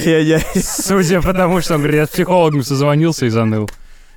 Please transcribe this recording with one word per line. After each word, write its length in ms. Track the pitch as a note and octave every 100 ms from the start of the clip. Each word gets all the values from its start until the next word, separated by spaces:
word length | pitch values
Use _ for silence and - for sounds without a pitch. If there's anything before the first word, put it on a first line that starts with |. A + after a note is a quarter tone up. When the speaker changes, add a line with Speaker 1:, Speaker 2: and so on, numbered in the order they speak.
Speaker 1:
я, 140 | D#3+ D#3+
я 220 | D#3 D#3+ - F#3+
Speaker 2:
Судя 600 | - - G#3+ F#3+ E3 F#3
по 100 | E3
тому, 300 | F#3 F3+ F3+
что 120 | -
он 60 | D#3
говорит, 200 | D3 D3+
"Я 60 | D3+
с 40 |
психологом 520 | - F3+ F3+ D#3+ C#3+
созвонился 640 | B2 C3+ D3 D3 E3 D#3 B2
и 40 |
заныл". 400 | A2+ A2 G#2+ G#2 - - - -